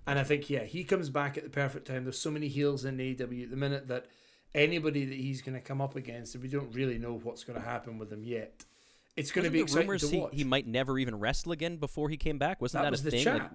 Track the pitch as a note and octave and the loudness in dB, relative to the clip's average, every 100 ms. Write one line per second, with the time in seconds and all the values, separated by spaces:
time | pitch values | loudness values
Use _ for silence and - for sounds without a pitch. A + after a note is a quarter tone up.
0 | - C#3 C3+ D3 - C3+ A2 E3+ E3+ F#3+ | 0 2 4 2 2 -2 -2 -4 2 2
1 | D#3 C#3 C#3+ C#3 D3 C#3+ C#3 C#3 - C3 | 2 0 0 -2 -6 0 0 -2 -6 -4
2 | B2+ C3 D#3 D3+ D3 C3+ C#3+ C#3 C3 C3 | -4 -4 -2 -2 -2 2 2 2 -2 -2
3 | C3 C3 B2 B2 B2 C3 C#3 C#3 C3 B2+ | -2 -2 -4 -6 -6 -2 0 0 -2 -4
4 | - - - _ _ D3+ D3+ E3+ D#3 C#3+ | -6 -20 -20 _ _ 6 6 6 2 2
5 | C#3 C3+ C3 C3 C3+ C3 - C3+ C#3 C3+ | 0 -2 -4 -4 -6 -8 -4 -2 -2 -4
6 | B2 A#2+ A#2 B2 C3 C#3+ B2+ A#2 C3+ A#2 | -8 -10 -10 -10 -4 -4 -4 -2 0 0
7 | A#2 A2+ A#2 A#2+ - A#2+ A2 A#2+ A#2+ A2+ | -2 -4 -6 -8 -8 -8 -4 -4 -6 -8
8 | G#2+ G#2+ A2 A#2 A2 - - _ - - | -8 -8 -4 -4 -6 -14 -20 _ -20 -20
9 | _ - - F#3 E3+ D#3+ D3+ D3 G3 F#3+ | _ -6 -2 2 4 4 4 4 4 2
10 | D3 E3 D3+ C#3 C3+ C3 A2+ A#2 C3 C3 | 2 2 0 0 2 2 2 0 2 2
11 | B2 A2 G#2+ C#3 E3+ E3 E3 E3+ D3 - | 0 0 0 0 0 -2 -2 -2 -4 -2
12 | D3+ D#3 D#3+ C#3+ C#3+ F#3+ B2 - D3 C#3 | -2 0 0 2 0 0 -2 2 2 2
13 | D3+ A#2+ D#3 C4+ - | 2 4 4 2 0